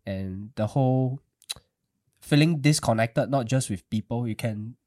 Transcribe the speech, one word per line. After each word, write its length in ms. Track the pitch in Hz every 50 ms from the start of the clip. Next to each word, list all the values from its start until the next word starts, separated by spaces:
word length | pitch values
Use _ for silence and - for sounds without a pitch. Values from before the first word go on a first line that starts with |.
| -
And 440 | 104 98 95 98 95 92 98 104 110 -
the 100 | - 107 107
whole 520 | - 139 131 127 127 131 131 127 131 139 - _ _ _ _ - - - _ _ _ _ _ _ _ _ _ _ _ _
feeling 400 | - - 151 143 156 165 170 147
disconnected, 680 | 131 147 151 - - - 113 110 113 113 - 151 127 107
not 140 | 139 139 120
just 220 | 113 131 135 123 -
with 180 | 107 87 - _
people, 360 | 110 107 - - 117 120 120
you 80 | 117 107
can 400 | - - 117 107 104 107 113 127 _ _